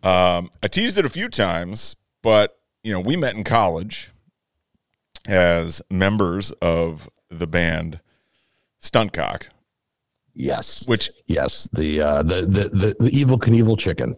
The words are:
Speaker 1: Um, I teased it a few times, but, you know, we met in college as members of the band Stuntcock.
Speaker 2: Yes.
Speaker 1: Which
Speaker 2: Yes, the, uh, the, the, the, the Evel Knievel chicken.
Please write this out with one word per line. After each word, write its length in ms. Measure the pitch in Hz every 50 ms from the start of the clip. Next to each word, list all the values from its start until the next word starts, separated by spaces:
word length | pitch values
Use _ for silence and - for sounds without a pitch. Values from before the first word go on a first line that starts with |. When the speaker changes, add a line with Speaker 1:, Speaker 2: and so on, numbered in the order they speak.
Speaker 1:
Um, 480 | - 95 92 90 92 90 90 87 90 87 _ - -
I 60 | -
teased 280 | - 185 214 247 196
it 80 | 202 175
a 40 | 131
few 180 | - 165 208
times, 720 | 247 - - 104 92 85 82 87 87 101 110 - - - _ _ _ _ _
but, 360 | - 117 110 107 104 98 _ _ _ _ _ _ _
you 100 | 113 104
know, 80 | 92
we 160 | 92 113 151
met 180 | 180 156 127 101
in 80 | 110 98
college 680 | - - 117 107 92 82 82 90 110 - - - - _ _ _ _ _ _ _ _ _ _ _ _ _ _ _ _ _ _ _ _ _ - _
as 540 | - 101 92 90 87 85 85 82 82 80 - - _
members 640 | 95 92 95 98 107 107 101 87 85 98 98 - - _
of 480 | - 85 82 82 85 85 80 76 - - _ _ _ _
the 180 | 85 82 87
band 520 | 80 78 87 85 82 80 80 82 82 78 85 _ _ _ _ _ _ _ _ _ _ _ _ _ _ _ _
Stuntcock. 680 | - - - 120 110 98 - - 71 50 - - - - _ _ _ _ _ _ _ _ _ _ _ _ _ _ _ _ _
Speaker 2:
Yes. 540 | - 65 67 69 - - - - - -
Speaker 1:
Which 220 | - 117 - - - - _ _
Speaker 2:
Yes, 420 | _ 80 71 67 65 - - - - -
the, 260 | - 78 76 76 76
uh, 240 | 76 73 73 71 76
the, 180 | 80 92 92 87
the, 260 | 90 98 98 101 -
the, 260 | - 98 92 107 101
the 120 | - 113 120
Evel 260 | - 139 143 127 131 120
Knievel 380 | - - 113 117 117 110 113
chicken. 380 | - - 92 80 - 62 60 62